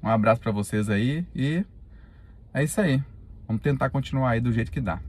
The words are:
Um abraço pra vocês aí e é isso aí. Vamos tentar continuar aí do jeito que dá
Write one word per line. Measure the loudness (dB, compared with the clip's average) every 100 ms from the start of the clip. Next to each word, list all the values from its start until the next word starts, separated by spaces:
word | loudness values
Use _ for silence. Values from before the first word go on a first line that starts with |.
Um | 2
abraço | 4 6 4
pra | 2
vocês | -2 -2 -2 0
aí | 2 2 -2 -4
e | -2 -2 0 -4 -8 -20 -20 -20 -20 -20 -20 -8
é | -2
isso | -2 2
aí. | 2 2 0 -12 -18 -18 -4
Vamos | -2
tentar | 0 0 0
continuar | 0 -2 0 2
aí | 2
do | 2
jeito | 0 0
que | -2
dá | -4 -4